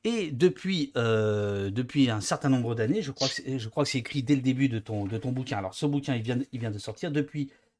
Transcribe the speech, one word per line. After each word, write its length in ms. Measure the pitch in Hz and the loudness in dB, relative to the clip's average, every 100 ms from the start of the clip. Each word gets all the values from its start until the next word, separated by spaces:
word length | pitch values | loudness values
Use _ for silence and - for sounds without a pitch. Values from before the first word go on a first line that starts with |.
Et 280 | 220 233 165 | -2 -2 -2
depuis, 600 | 127 180 - 185 185 139 127 | 4 4 4 -2 -2 -2 0
euh, 760 | 117 110 107 104 101 101 98 | 2 4 2 2 0 -2 -2
depuis 400 | 104 123 147 127 | -2 0 4 4
un 100 | 107 | 2
certain 280 | - 151 143 | -2 0 2
nombre 260 | 131 117 117 | 2 2 0
d'années, 280 | 113 143 | 0 0
je 80 | 143 | -2
crois 160 | - 135 | -2 -2
que 60 | - | -2
c'est, 220 | 135 131 | -4 -6
je 120 | 110 | -4
crois 140 | 151 | -2
que 60 | 139 | 0
c'est 100 | 135 | -2
écrit 220 | 113 143 | -4 -2
dès 140 | 123 143 | 2 2
le 60 | |
début 280 | 127 127 139 | 4 2 2
de 80 | 113 | 0
ton, 280 | - 107 98 | -4 -4 -2
de 120 | 110 | -4
ton 140 | 131 | -2
bouquin. 260 | 127 123 107 | -4 -4 -2
Alors, 160 | 95 | -4
ce 140 | - 151 | -2 -2
bouquin, 280 | 143 139 123 | 0 0 -2
il 80 | |
vient, 160 | 113 123 139 | 0 -2 -2
il 80 | 123 | -4
vient 120 | 117 | -4
de 80 | 104 | -4
sortir 320 | - 107 - | -8 -6 -2
depuis, 400 | 147 143 147 139 - _ _ | 0 -2 -2 -6 -8 _ _